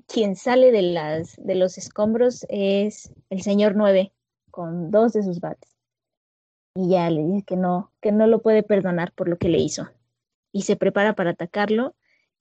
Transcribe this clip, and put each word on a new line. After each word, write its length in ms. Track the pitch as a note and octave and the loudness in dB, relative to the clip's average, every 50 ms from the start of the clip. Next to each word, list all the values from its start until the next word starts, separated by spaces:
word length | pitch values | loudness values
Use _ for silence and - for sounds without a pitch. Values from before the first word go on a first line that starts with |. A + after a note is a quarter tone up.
| - | -8
<laughs> 20 | |
quien 300 | - - A#3+ G#3+ G3+ F#3+ | -4 -2 -2 -2 -2 -4
sale 360 | - - C4 A#3+ C4 B3+ B3+ | -4 -2 0 4 6 6 6
de 100 | A#3 G#3 | 6 4
las, 540 | F3+ F3 F3 E3 D#3 D3+ D#3 D#3+ E3 - - | 2 0 0 -2 -4 -4 -6 -6 -6 -10 -14
de 180 | - - G3 F#3+ | -10 -6 -4 0
los 240 | F#3 F#3 F#3 - G3+ | 0 0 -2 -2 -8
escombros 680 | - - - - G#3+ A3 A3 A#3 B3 B3 B3 - - - | -16 -10 -4 -2 0 0 2 2 0 0 0 -4 -8 -8
es 640 | - G3+ G3 G3 G3 G3+ G#3 G#3+ - - - - - - _ _ | -4 -2 0 0 0 0 0 -2 -4 -10 -16 -20 -20 -20 _ _
el 120 | G3 F#3+ | -10 -6
señor 340 | - G3 G3+ G3+ G#3 G#3 G3 | -2 0 2 2 2 2 2
Nueve 360 | G#3+ G#3+ G3+ G3 F#3+ F#3+ F#3+ _ _ _ _ _ _ _ _ | 4 4 4 4 4 2 -2 _ _ _ _ _ _ _ _
con 400 | - - F3 E3 E3+ F3 E3+ D#3 | -14 -12 -10 -10 -8 -8 -4 0
dos 220 | G#3 G#3+ A3+ A#3+ | 2 2 2 2
de 100 | - G#3+ | 0 -2
sus 180 | G3+ F#3+ F3 F3 | -4 -4 -6 -6
bats. 360 | F3 D#3 - - _ _ _ _ _ _ _ _ _ _ _ _ _ _ _ _ _ _ _ _ _ _ - | -8 -10 -10 -12 _ _ _ _ _ _ _ _ _ _ _ _ _ _ _ _ _ _ _ _ _ _ -8
Y 160 | F#3 F#3 F3 | -4 0 0
ya 180 | F#3 F3+ E3+ E3+ | 2 2 2 0
le 140 | E3 D3+ D3+ | 0 0 0
dice 180 | E3 G3 G3+ - | -2 -2 -4 -4
que 100 | - F#3 | -4 -4
no, 360 | F3+ F#3 F3+ F3+ F3 - - _ _ | -2 -2 -2 -2 -4 -6 -10 _ _
que 100 | - G#3+ | -2 0
no 140 | G#3 G#3+ A3 | 2 4 4
lo 160 | A3 A3 G#3+ | 4 4 2
puede 200 | - A3 A3 G#3+ | 2 2 2 2
perdonar 500 | G#3+ G#3+ G#3+ G3 F3 F#3 F3 E3+ E3+ F3+ | 2 2 0 0 0 0 -2 -4 -4 -6
por 160 | - - F#3 F3 | -6 -6 -4 -4
lo 100 | E3+ - | -4 -2
que 100 | - F3+ | 0 0
le 100 | D#3+ - | 0 0
hizo. 300 | D#3 D3+ - - - - - _ _ _ _ _ _ _ _ _ _ _ | 0 -2 -6 -10 -12 -14 -18 _ _ _ _ _ _ _ _ _ _ _
Y 100 | - G3+ | -10 -6
se 140 | F#3 - G3+ | -2 -2 -2
prepara 380 | - F#3+ G3 F#3+ G3+ G3+ G#3+ G#3 | 0 0 0 0 0 0 0 0
para 160 | - F3+ E3+ | 0 -2 -4
atacarlo. 640 | F3 - E3+ F3 - G#3 G#3 G#3 A3 A3 B3+ E4 - _ _ _ _ _ _ _ _ _ | -4 -4 -8 -8 -4 -4 -2 0 0 -2 -2 -4 -8 _ _ _ _ _ _ _ _ _